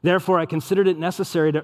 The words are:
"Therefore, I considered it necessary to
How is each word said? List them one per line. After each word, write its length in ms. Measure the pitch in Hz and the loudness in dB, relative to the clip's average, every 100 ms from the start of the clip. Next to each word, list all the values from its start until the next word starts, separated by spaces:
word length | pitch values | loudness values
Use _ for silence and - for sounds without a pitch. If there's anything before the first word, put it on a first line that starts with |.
"Therefore, 380 | 170 180 - 180 | 0 2 2 0
I 60 | 160 | 0
considered 400 | 160 - 190 190 | -4 -2 2 2
it 100 | 156 | 0
necessary 540 | 175 185 190 170 156 | -4 -4 -4 0 0
to 120 | 151 | 0